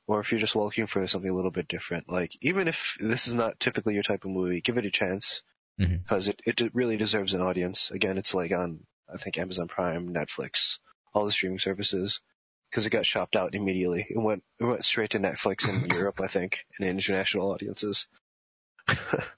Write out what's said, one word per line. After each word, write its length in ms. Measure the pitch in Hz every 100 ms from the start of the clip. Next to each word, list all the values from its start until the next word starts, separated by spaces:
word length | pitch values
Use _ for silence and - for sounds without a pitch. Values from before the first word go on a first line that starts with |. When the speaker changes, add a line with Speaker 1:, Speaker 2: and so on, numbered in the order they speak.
| -
Speaker 1:
Or 120 | 104
if 120 | 107
you're 80 | 113
just 160 | 107 110
looking 300 | 104 - 107
for 200 | 98 92
something 240 | 95 95
a 40 |
little 160 | 92 92
bit 160 | 90 82
different, 400 | 82 - 85 -
like, 240 | 90 85 -
even 260 | 139 190 170
if 300 | 160 - -
this 300 | 107 120 123
is 60 |
not 260 | 120 113 -
typically 340 | 127 110 107
your 80 | 101
type 220 | - 98
of 60 | 95
movie, 300 | 92 90 87
give 160 | - 120
it 80 | 101
a 40 |
chance. 520 | - 92 95 - - _ _ _ -
Speaker 2:
Mm-hmm. 260 | 87 87 -
Speaker 1:
'Cause 200 | 95 98
it, 120 | -
it 120 | - -
de-, 140 | 117
really 220 | 120 123 107
deserves 360 | 107 107 98
an 80 | 92
audience. 480 | 92 90 90 95 -
Again, 260 | 98 101 95
it's, 160 | -
like, 180 | 95 85
on, 280 | 90 87 80 - _ -
I 60 | 92
think, 200 | 101 80
Amazon 300 | 92 90 85
Prime, 440 | - 87 85 87
Netflix, 680 | 82 76 - - - - - _ _ _
all 140 | 104 104
the 60 |
streaming 260 | - 95 92
services, 640 | 98 95 95 95 98 - _ _ _ _ -
'cause 140 | 117 104
it 40 |
got 160 | 110 -
shopped 300 | 107 90 107
out 180 | 90
immediately. 520 | 101 98 92 90 87 87
It 80 | 113
went, 240 | 107 98 _ -
it 60 |
went 200 | 120 117
straight 260 | - - 107
to 80 | 107
Netflix 480 | 95 - 104 95 107
in 200 | 98 87
Speaker 2:
<laughs> 40 |
Speaker 1:
Europe, 260 | 87 98 -
I 60 | 95
think, 400 | 95 92 - - -
and 100 | 95
international 640 | 95 98 95 95 101 98
audiences. 540 | 92 104 101 104 101 - _ _ _ _ _ _ _ -
<laughs> 80 | 135 - - -